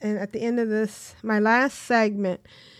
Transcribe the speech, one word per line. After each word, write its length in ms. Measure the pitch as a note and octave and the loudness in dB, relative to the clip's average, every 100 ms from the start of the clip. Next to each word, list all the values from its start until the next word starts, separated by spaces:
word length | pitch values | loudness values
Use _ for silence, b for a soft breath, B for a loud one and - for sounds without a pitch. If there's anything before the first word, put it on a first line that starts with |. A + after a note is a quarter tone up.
in 160 | G#3 G#3 | -4 -4
at 160 | G3+ | -4
the 80 | - | -4
end 180 | A#3 A#3+ | -2 0
of 100 | A3+ | 0
this, 460 | G#3+ G#3+ - - - | 0 -2 -6 -20 -10
my 180 | A3 G#3+ | -2 2
last 380 | G#3+ A#3+ C4+ - | 4 4 2 -2
segment 580 | - A#3 G#3+ G3+ G3 - - B B | 0 2 2 0 -2 -4 -10 B B